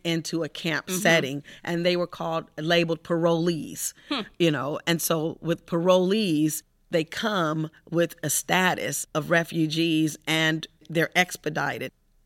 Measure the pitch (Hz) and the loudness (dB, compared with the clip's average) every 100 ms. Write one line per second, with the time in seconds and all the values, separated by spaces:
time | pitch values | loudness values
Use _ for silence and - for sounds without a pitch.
0 | 170 165 160 165 151 - 170 147 - 185 | -4 -2 -2 -4 -4 -6 -4 -4 -4 0
1 | 185 165 139 143 - - - 170 175 175 | 4 4 2 -4 -10 -12 -6 -2 0 0
2 | 170 - 170 165 - - 156 170 170 160 | -2 -6 -6 -4 -6 -6 0 2 2 -2
3 | - 170 170 170 175 160 147 151 - - | -2 0 2 2 2 -2 -6 -8 -10 -10
4 | - 277 202 - 165 147 135 156 - 165 | -6 -6 -6 0 2 2 -2 -4 -2 0
5 | - 165 160 - 156 170 - 170 180 185 | 0 0 -2 -4 -4 -4 -2 0 4 4
6 | 185 214 202 151 156 151 - _ - 170 | 4 2 2 2 2 0 -10 _ -4 -2
7 | 160 - 220 202 160 156 156 - - 165 | -2 -4 -2 0 0 -2 -4 -8 -4 0
8 | 170 - 147 - - 175 185 156 110 - | 0 -2 -4 -2 2 2 4 2 -2 -6
9 | - 156 147 170 165 165 156 156 165 156 | -4 -4 0 0 0 0 0 0 2 2
10 | 156 - - 160 160 156 - _ - 165 | 0 -2 -2 2 2 0 -4 _ -6 -2
11 | 160 175 180 - 156 151 143 120 131 - | 0 2 0 -2 -6 -4 -4 -4 -8 -12
12 | _ _ | _ _